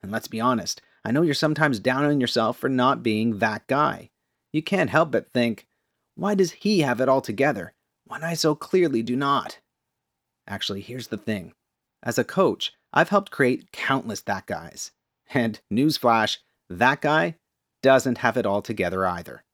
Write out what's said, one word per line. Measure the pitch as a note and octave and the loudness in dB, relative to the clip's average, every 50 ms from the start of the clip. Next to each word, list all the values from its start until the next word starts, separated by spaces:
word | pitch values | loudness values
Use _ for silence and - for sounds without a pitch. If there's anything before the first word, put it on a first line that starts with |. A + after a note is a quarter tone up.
And | - F#2+ | -10 -6
let's | G#2 A2 - | -8 -8 -8
be | - - A2 | -6 -6 -2
honest, | A2+ B2+ B2+ A2 - - - - _ _ _ _ _ | 0 0 0 0 -2 -6 -10 -10 _ _ _ _ _
I | - | -4
know | A#2 D3 | 0 0
you're | E3+ D#3+ | 2 0
sometimes | C#3+ - - D3+ D#3 C#3+ D#3 D3 C3 G#2 | 0 0 0 0 2 2 2 0 0 0
down | F#2+ B2 B2+ C3+ D3 | 0 0 0 2 0
on | D3 D3 C#3+ | 2 2 2
yourself | B2 A2+ - A#2+ A2 A2 A#2 - | 0 0 0 0 0 0 -2 -2
for | - C3 | -4 -2
not | C3+ B2+ B2 C3 C#3 - - | 0 2 2 2 2 2 0
being | A#2 G#2+ G#2+ A2+ A#2 A2 G2 | -2 0 0 0 0 0 0
that | A2+ A2 G#2 A2 _ | 0 -2 -2 -4 _
guy. | - C3 C#3 D3+ C#3 A2 - - - _ _ _ _ _ _ _ _ | -2 0 2 2 0 0 -4 -12 -20 _ _ _ _ _ _ _ _
You | - D3+ | -6 -6
can't | D#3 - G3+ F#3+ F3+ A#2 | -2 -2 0 0 0 2
help | - D#3 E3+ D3+ | 2 2 2 2
but | B2+ A2 - _ | 0 -4 -4 _
think, | _ B2 A#2+ A#2 A2 - - _ _ _ _ _ _ _ _ _ _ | _ 0 0 0 -2 -6 -10 _ _ _ _ _ _ _ _ _ _
"Why | - E3+ G3+ G#3 | -4 -2 -2 2
does | F#3+ F#3+ E3+ | 2 0 0
he | - - - G3+ G#3+ F#3+ | 0 -4 0 2 2 2
have | D3+ C3 A#2+ A2 | 2 2 2 0
it | C3 B2+ | 2 4
all | C3 C3+ | 4 2
together | - - D3+ - C3+ D3+ C3+ G2+ F2 - _ _ _ _ _ _ _ | 2 -2 -2 0 2 0 0 -2 -8 -12 _ _ _ _ _ _ _
when | _ - - | _ -14 -8
I | D#3 E3+ E3+ | -6 -6 -4
so | D#3 - D#3+ D3+ | 0 0 0 0
clearly | - - - - F#3 F3 D#3+ C3+ A2+ | 0 -4 0 2 2 2 2 2 0
do | A2+ A2+ B2 | -2 0 -2
not?" | C3 C#3+ C#3 C#3 C3 - - - - _ _ _ _ _ _ _ _ _ _ _ _ _ _ _ _ _ | 0 0 2 0 0 -2 -6 -14 -18 _ _ _ _ _ _ _ _ _ _ _ _ _ _ _ _ _
Actually, | - G2+ G2 - - G2+ G2 | -12 -10 -8 -6 -8 -8 -8
here's | G#2 - A#2+ B2+ A2+ | -10 -12 -12 -12 -10
the | - - | -10 -10
thing. | G#2 - - A2 G2+ E2+ - _ _ _ _ _ _ _ _ _ _ | -8 -4 -4 -6 -6 -6 -12 _ _ _ _ _ _ _ _ _ _
As | - A#2+ A2+ - | -8 -4 -2 -2
a | A#2 | -2
coach, | - - F#3+ G3 C#3 G2 - - - _ _ _ _ | 0 0 2 2 2 0 -2 -8 -10 _ _ _ _
I've | - D3 E3+ - | 2 2 2 4
helped | G#3 G3+ G3 - | 2 0 0 -2
create | - - C#3 B2 C3 - - _ | -2 0 2 2 2 -2 -6 _
countless | - - - - C3+ C3 - A#2 G#2 - | -14 -8 -2 -2 -2 -2 -2 -6 -10 -10
that | - - G2+ F#2 - | -6 -6 -6 -6 -6
guys. | - - - E2 D#2 - - - - _ _ _ _ _ _ _ _ | -8 -10 -8 -8 -14 -14 -14 -16 -16 _ _ _ _ _ _ _ _
And | - C#3 A#2 A2+ G#2 - _ _ | -2 0 0 0 -2 -6 _ _
newsflash, | G2+ A2+ C#3 D#3 D3+ - - A#2+ A#2 A2+ G#2+ G#2+ - - _ _ _ _ _ _ | 0 2 2 2 0 2 2 4 4 4 2 0 -2 -8 _ _ _ _ _ _
that | F2+ F2 A#2 B2+ C#3+ - | 0 2 4 4 4 2
guy | - D3+ D3+ D#3 E3+ E3 D#3+ _ _ _ _ _ _ _ _ _ | 0 0 2 2 0 0 -4 _ _ _ _ _ _ _ _ _
doesn't | - C3+ C3+ C3 - C3+ C3+ - | 4 6 6 6 6 2 -2 0
have | - A#2+ A2+ | 0 0 0
it | B2+ G#2+ | 2 0
all | G#2 G2 G#2 | 0 -2 -2
together | - - A2+ G2+ F#2+ F2 F#2 F#2 F#2+ | -4 -6 -4 -2 -2 -2 0 -2 -2
either. | F#2 F2 F2+ E2+ - B1 - _ _ | -2 -2 -4 -8 -14 -16 -18 _ _